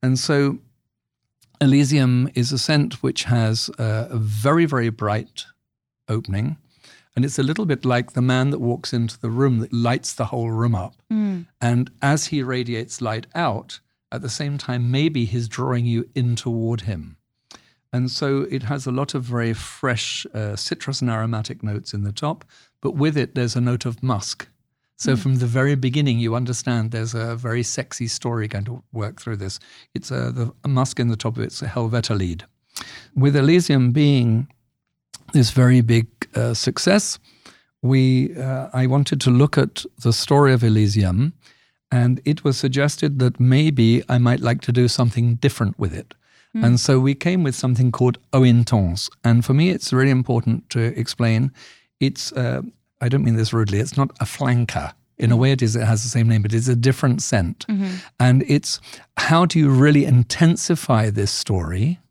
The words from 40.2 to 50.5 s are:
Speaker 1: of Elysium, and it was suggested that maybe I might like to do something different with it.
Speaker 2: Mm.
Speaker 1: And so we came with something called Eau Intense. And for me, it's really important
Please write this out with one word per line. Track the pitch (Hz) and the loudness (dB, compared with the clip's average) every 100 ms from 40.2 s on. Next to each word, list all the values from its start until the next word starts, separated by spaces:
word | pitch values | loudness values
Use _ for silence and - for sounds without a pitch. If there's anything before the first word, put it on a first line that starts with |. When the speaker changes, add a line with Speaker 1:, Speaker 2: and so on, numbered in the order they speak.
| - 143 143 | 2 4 4
Speaker 1:
of | 131 | 4
Elysium, | 117 107 104 101 95 90 143 - _ _ _ _ _ | 4 4 4 2 2 2 -2 -4 _ _ _ _ _
and | 123 120 127 | 0 2 0
it | - 151 | -2 -2
was | 147 135 | -2 -2
suggested | 147 131 143 - 151 139 | -2 0 0 0 -2 2
that | 123 - | 0 2
maybe | 127 131 156 139 113 117 - | 2 4 2 4 4 4 2
I | 123 | 2
might | 120 123 | 2 2
like | 127 117 | 0 -2
to | - | 0
do | 120 123 | 2 2
something | - 120 113 120 117 | 2 0 2 0 2
different | 139 - 107 - | 0 0 -4 -2
with | 92 | -6
it. | 80 - - _ _ _ | -6 -14 -20 _ _ _
Speaker 2:
Mm. | 226 | 0
Speaker 1:
And | 120 120 | 2 2
so | - 135 | 4 2
we | 131 | 2
came | 139 170 185 | 0 0 0
with | 156 | 0
something | 123 127 120 127 | 0 0 2 2
called | 113 127 - _ | 4 0 0 _
Eau | 135 | 4
Intense. | 127 120 117 113 92 87 - _ | 6 6 4 2 2 -2 -8 _
And | 117 117 | 2 2
for | 117 | 4
me, | 135 175 | 2 2
it's | 180 - | 0 -2
really | 131 135 | 2 4
important | 131 123 120 117 | 2 2 -2 0